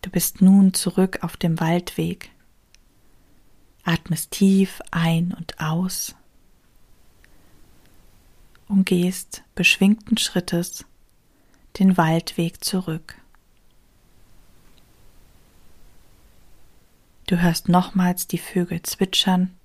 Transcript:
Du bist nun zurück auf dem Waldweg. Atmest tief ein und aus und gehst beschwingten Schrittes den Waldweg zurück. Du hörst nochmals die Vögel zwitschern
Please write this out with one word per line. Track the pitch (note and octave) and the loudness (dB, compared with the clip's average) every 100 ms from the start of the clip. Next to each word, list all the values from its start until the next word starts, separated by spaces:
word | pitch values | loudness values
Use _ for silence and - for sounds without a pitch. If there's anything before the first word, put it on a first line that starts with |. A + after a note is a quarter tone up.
| - | -4
Du | |
bist | F3 - - | -4 -4 4
nun | F#3+ G3 F#3+ - | 6 8 6 2
zurück | - F3 F#3+ - | -4 0 0 -2
auf | E3+ - | -10 -4
dem | F3 D#3+ | -4 -2
Waldweg. | E3 F3 F3 - E3 F3+ - _ _ _ _ _ _ _ _ _ _ _ _ _ _ _ - | 0 -2 -4 -6 -6 -6 -14 _ _ _ _ _ _ _ _ _ _ _ _ _ _ _ -4
Atmest | E3 - E3 - | -4 -4 -6 -6
tief | - G3 F#3+ F#3+ - - | 2 4 4 2 -4 -8
ein | E3+ E3 E3 F3 | -2 0 0 -2
und | - E3+ - | -6 -12 -8
aus | D#3 E3 F#3 - - - _ _ _ _ _ _ _ _ _ _ _ - _ - - _ _ _ - _ _ _ - _ _ | -4 -2 -4 -6 -10 -12 _ _ _ _ _ _ _ _ _ _ _ -20 _ -20 -20 _ _ _ -20 _ _ _ -20 _ _
und | G3+ F#3+ | 0 2
gehst | F3+ F3+ F#3 - - _ - | 2 0 -4 -12 -18 _ -2
beschwingten | E3+ - G3 A3 - A3+ | 0 4 4 2 0 -2
Schrittes | - F#3 F3 E3+ F3 - - _ _ _ _ _ _ _ _ - | 0 -4 -2 -4 -4 -10 -20 _ _ _ _ _ _ _ _ 2
den | F#3+ F3+ | 4 4
Waldweg | D#3+ E3 E3 - E3+ - | 2 0 -2 -6 -6 -4
zurück. | - F#3 F#3 D#3+ - - _ _ _ _ _ _ _ _ _ _ - - - - - - _ _ - - - _ _ _ - - - - - - _ - - - - - _ _ _ _ - | -6 -6 -6 -10 -12 -20 _ _ _ _ _ _ _ _ _ _ -20 -20 -20 -20 -20 -20 _ _ -20 -20 -20 _ _ _ -20 -20 -20 -20 -20 -20 _ -20 -20 -20 -20 -20 _ _ _ _ -4
Du | F3+ | 0
hörst | F3 E3 - | 0 0 2
nochmals | F3 F3+ F#3 F3+ F3+ - | 0 2 -2 0 -2 -6
die | E3+ | -8
Vögel | - F#3 F3 E3 | -6 -4 -4 -6
zwitschern | - - F#3 - - F#3 F#3 - | -10 -4 -2 0 0 0 0 -6